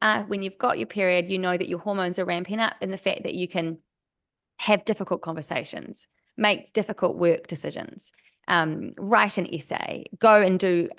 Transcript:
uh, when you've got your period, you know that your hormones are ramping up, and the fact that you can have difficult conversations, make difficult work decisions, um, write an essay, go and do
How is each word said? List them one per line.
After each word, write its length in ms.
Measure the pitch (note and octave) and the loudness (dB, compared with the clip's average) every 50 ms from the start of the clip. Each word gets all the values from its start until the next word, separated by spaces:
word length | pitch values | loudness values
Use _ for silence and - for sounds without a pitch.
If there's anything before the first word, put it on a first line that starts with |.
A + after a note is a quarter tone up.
uh, 220 | G#3+ G#3+ G#3+ A3 G3+ | 2 2 2 2 0
when 180 | G3+ G#3 G3 F#3+ | -4 -4 -4 -4
you've 160 | F#3+ F#3+ - | -6 -6 -2
got 200 | - B3 - - | 0 0 0 0
your 80 | A3 | -2
period, 420 | G#3+ - G#3 F#3+ F3+ F3+ F3+ F3 F3+ | -6 -2 0 2 4 4 2 2 0
you 100 | F#3+ F#3 | -2 -2
know 180 | F#3 F3+ F3+ | 0 0 0
that 120 | F3 F#3 - | 0 -2 -2
your 120 | F3 E3+ | -4 -6
hormones 380 | - G#3 G3+ G3 F#3 F3+ F3+ - | -4 -4 -2 -2 -2 -2 -2 -2
are 40 | F#3 | -2
ramping 360 | F3 F3 F3 F#3 F#3 G#3 A3 | -2 -2 -4 -4 -4 -2 0
up, 140 | A3+ - - - | 0 -2 -2 -4
and 120 | - F#3+ F#3+ | -6 -6 -6
the 60 | F#3 | -2
fact 260 | - G3 - - G#3+ | -2 -2 -2 -2 -4
that 100 | - - | -6 -4
you 120 | F#3 F3+ F3 | -4 -4 -2
can 300 | - F#3 E3 E3 E3 D#3+ _ _ _ _ _ _ _ _ _ _ _ _ _ _ _ - | -2 -2 -2 -2 -4 -8 _ _ _ _ _ _ _ _ _ _ _ _ _ _ _ -8
have 260 | - - G#3 G3+ G#3 | 2 2 2 2 4
difficult 360 | - G#3+ - G3 - F3+ - - | 0 -4 -2 -2 -4 -4 -6 -4
conversations, 840 | E3 D#3+ E3 D3+ - - B2+ - - - - - - - - - _ _ _ _ _ _ | -8 -8 -8 -8 -6 -6 -6 -6 -6 -10 -12 -12 -12 -16 -16 -18 _ _ _ _ _ _
make 360 | - G#3+ G#3 G3 - - - - | 0 2 2 2 2 -2 -4 -2
difficult 440 | A3 G3+ - G#3+ - F#3+ F3 - | -2 -2 -2 -4 0 0 0 0
work 320 | - F3 E3+ D#3+ E3 - - | 2 2 2 2 2 0 -8
decisions, 640 | E3+ D3+ - D3+ D3+ - - - - - - - _ _ _ _ _ _ - | -10 -8 -8 -8 -8 -8 -10 -12 -12 -14 -16 -18 _ _ _ _ _ _ -4
um, 460 | - F#3 E3+ D#3+ D#3+ D#3 D#3+ - - - | 0 2 2 2 2 -2 -4 -8 -10 -10
write 400 | - - G3 A#3 G#3+ G#3+ G3+ - | -8 -2 2 4 4 4 4 2
an 160 | G3+ F3 - - | -2 -4 -4 -4
essay, 520 | D#3 - - - - - - - - - - - - | -8 -6 -6 -6 -6 -6 -6 -8 -10 -10 -14 -8 4
go 200 | - A3 G#3+ G#3 | 6 8 8 8
and 200 | G3+ F#3 F#3 F3+ | 8 6 4 4
do 280 | G3+ F#3 F3+ F3 E3 - - | 4 2 2 2 2 -2 -2